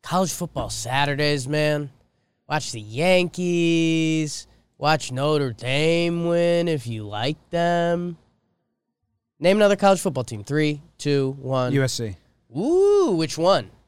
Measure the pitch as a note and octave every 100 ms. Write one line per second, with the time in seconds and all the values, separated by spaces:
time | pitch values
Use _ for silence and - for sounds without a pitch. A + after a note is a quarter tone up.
0 | - F3 F#3+ - F3 - A2 A2 A2+ C3
1 | C#3+ C#3+ D3 D3 B2+ D3+ D3+ D3 D3 _
2 | _ _ _ _ _ D3+ - A#2 G#2 A#2
3 | F3 F#3 F3+ - F3+ F3 E3+ E3 E3 D#3+
4 | D#3+ D#3+ D3+ - - _ _ _ C#3+ D#3
5 | - B2+ C#3+ D#3 C#3 A2 B2+ C#3 D#3+ E3+
6 | E3+ E3+ E3+ E3+ E3+ E3+ E3+ D#3 A#2 A2
7 | G#2 G#2 B2 D#3 _ E3+ E3+ F3 E3+ F3
8 | F3 E3 _ _ _ _ _ _ _ _
9 | _ _ _ _ D#3+ G3+ G#3 G3+ G3+ F#3+
10 | G3 C3 A#2+ A2 G2+ D3 D3+ D3 D3 _
11 | D3 C#3+ C3+ C#3 C3 C3 B2 C#3 C3 -
12 | A2+ F#2+ _ _ _ A#2+ A#3 F4 G4+ G#4
13 | F#4 F3 D#3+ - E3+ F3+ F#2+ _